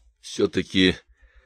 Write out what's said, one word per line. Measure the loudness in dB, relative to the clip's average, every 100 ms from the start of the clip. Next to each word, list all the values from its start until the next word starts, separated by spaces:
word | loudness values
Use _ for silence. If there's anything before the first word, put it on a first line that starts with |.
| _ _
«Все-таки, — | -12 -4 -2 -2 -2 2 2 0 -8 _ _ _